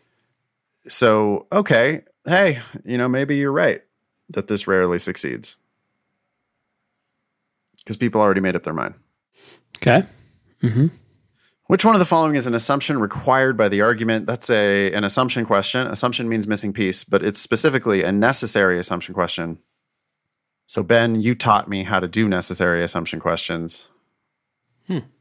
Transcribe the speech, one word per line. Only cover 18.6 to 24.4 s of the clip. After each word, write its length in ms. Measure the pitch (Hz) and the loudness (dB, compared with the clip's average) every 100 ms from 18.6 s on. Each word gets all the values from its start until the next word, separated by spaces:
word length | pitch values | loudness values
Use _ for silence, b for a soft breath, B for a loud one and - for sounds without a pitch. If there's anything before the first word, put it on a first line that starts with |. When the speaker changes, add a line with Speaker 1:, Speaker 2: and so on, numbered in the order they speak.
| 95 87 | 2 0
Speaker 1:
assumption 340 | 90 87 - | -4 -8 -6
question. 460 | 92 87 - 82 82 _ _ _ _ _ _ _ _ _ _ - | -4 -4 -4 -8 -10 _ _ _ _ _ _ _ _ _ _ -10
So, 140 | - | -4
Ben, 400 | 90 117 117 113 | 2 4 4 0
you 140 | 110 120 | 0 0
taught 320 | 117 104 - | 2 2 2
me 140 | 98 | -6
how 160 | 90 92 | -2 -2
to 80 | 90 | 0
do 200 | 107 107 | 0 0
necessary 560 | 90 - 90 87 85 | 0 -2 -2 0 0
assumption 360 | 85 87 82 80 | -2 -4 -6 -4
questions. 680 | 85 82 - 85 82 - - _ _ _ _ _ | -4 -2 -4 -6 -8 -12 -16 _ _ _ _ _